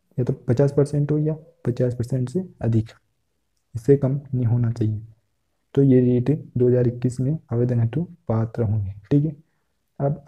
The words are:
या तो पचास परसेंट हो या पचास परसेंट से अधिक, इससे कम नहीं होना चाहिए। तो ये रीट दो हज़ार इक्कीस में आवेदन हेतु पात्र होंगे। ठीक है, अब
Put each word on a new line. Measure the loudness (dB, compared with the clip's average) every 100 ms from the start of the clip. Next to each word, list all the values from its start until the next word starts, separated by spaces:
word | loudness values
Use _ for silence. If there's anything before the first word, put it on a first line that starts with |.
| _ -6
या |
तो | -4
पचास | -4 -2 2 2 2
परसेंट | 0 0 0
हो | 0
या | -2 -4 -10 _ -6
पचास | -2 -2 -2
परसेंट | -4 -4 -4
से | -4 -8 -6
अधिक, | 0 0 -2 -10 _ _ _ _ _ _ _ -8
इससे | 2 2
कम | 4 -2 -4
नहीं | -2 0
होना | 0 0
चाहिए। | -2 -4 -4 -10 -20 _ _ _ _ _
तो | 2
ये | 6 6
रीट | 6 2 0 -2 -2 0
दो | 2
हज़ार | 4 2
इक्कीस | 0 -4 -2
में | -4 -4 -4
आवेदन | -2 0 0
हेतु | 0 -2
पात्र | -6 -10 -4 -2 -2 -2
होंगे। | -2 -2 -4 -8 0
ठीक | 0 0
है, | -6 _ _ _ _ _ -6
अब | -4 -4